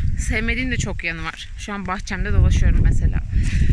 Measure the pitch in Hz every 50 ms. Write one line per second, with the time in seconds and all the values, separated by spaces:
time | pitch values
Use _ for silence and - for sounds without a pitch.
0 | - - - - - - 247 220 226 233 233 240 262 254 233 226 - 202 185 -
1 | 175 170 165 165 160 160 - - - - - - - 220 202 202 185 185 185 202
2 | - - 202 175 208 208 - - - - - - - - - - - - - -
3 | - - - - - - - - - - - - - -